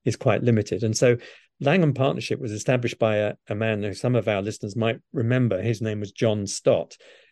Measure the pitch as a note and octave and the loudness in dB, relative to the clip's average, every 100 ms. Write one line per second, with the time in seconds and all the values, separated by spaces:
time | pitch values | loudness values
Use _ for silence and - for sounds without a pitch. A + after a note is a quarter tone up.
0 | - - A#2 G2+ B2 A2+ G#2 F#2 A2 A2 | -4 0 0 2 2 2 0 -2 -2 2
1 | B2+ A#2+ - - _ _ C3+ F#3 D#3+ A#2+ | 4 2 -2 -20 _ _ 2 4 4 2
2 | C3+ B2+ - - - G#2+ - B2+ A#2+ - | 0 -2 -4 -6 -6 -4 0 0 0 0
3 | A2 G#2+ G#2 - _ G#2 A2+ G#2 G#2 F#2+ | 0 2 0 -4 _ -4 -2 -2 -4 -4
4 | B2 B2 G#2+ G2+ G2+ G2+ G#2+ F#2+ A2+ A2 | 0 0 2 -2 -2 -6 -8 -2 -2 -2
5 | _ D#3+ A#2 B2+ A#2+ - A2 G#2 A2 G#2 | _ -4 0 2 2 0 -2 -2 -4 -4
6 | G2+ - A#2 G#2+ G2 - - G2 D#2 - | -8 -2 0 0 -4 -2 2 2 -2 -12
7 | - - _ | -20 -20 _